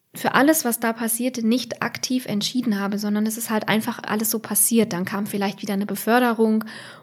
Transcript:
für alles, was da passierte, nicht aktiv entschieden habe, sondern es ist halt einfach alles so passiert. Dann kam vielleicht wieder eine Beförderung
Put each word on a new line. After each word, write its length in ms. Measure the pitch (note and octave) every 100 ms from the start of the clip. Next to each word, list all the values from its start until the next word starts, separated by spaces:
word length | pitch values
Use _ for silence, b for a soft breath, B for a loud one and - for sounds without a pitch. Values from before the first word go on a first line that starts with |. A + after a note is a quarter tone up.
| _
für 200 | - -
alles, 300 | G3+ C#4 D#4
was 160 | A#3+ A#3
da 140 | A#3
passierte, 520 | A3+ A#3 - B3 B3+ A3
nicht 360 | B3 A3+ -
aktiv 420 | A#3+ - - B3+
entschieden 560 | - G3+ G#3 B3 A#3+ G3+
habe, 180 | G3 G3+
sondern 280 | G#3 G#3 A3
es 100 | A3
ist 140 | A3+
halt 180 | A3 -
einfach 320 | G#3+ A3+ A3
alles 280 | - G#3+ A3
so 80 | A3+
passiert. 560 | - G#3 - A#3 G#3+
Dann 100 | F3
kam 220 | F#3 G3 G3+
vielleicht 340 | G3+ G3+ G3
wieder 140 | -
eine 100 | G3
Beförderung 800 | G3+ G3 - A#3+ B3 A3+ A3 A3 A3 B B B